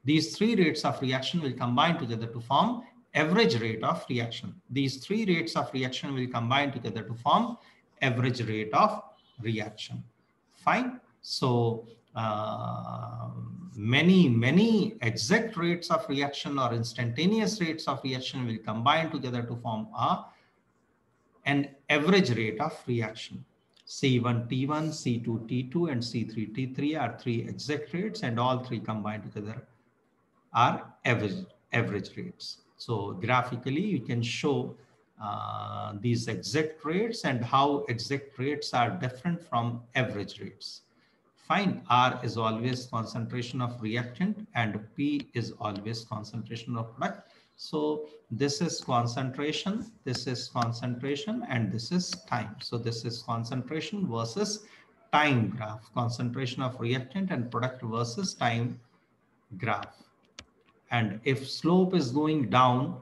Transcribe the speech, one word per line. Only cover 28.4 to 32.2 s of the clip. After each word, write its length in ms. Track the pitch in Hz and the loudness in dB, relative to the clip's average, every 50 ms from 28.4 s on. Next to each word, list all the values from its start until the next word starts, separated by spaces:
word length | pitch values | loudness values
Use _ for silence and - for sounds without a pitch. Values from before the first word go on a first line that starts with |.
| 123 127 131 120 117 | 2 2 2 0 -2
three 160 | - 127 104 | -6 -6 -6
combined 440 | 95 - 110 107 101 104 107 107 104 | -4 -4 -6 -4 -4 -6 -6 -6 -10
together 400 | 110 - 107 101 104 110 131 - _ _ _ _ _ _ _ _ _ _ _ _ _ _ _ _ _ | -10 -10 -8 -8 -8 -10 -12 -14 _ _ _ _ _ _ _ _ _ _ _ _ _ _ _ _ _
are 260 | - 117 120 143 175 - - - - _ _ | 4 4 4 4 4 0 -8 -14 -20 _ _
average, 400 | 135 120 - 107 101 92 92 92 - - _ _ _ - | 2 2 2 2 -2 -2 -4 -8 -12 -16 _ _ _ 0
average 440 | 120 104 90 101 101 95 - - | 0 0 0 -2 -6 -6 -8 -10
rates. 440 | 110 | -10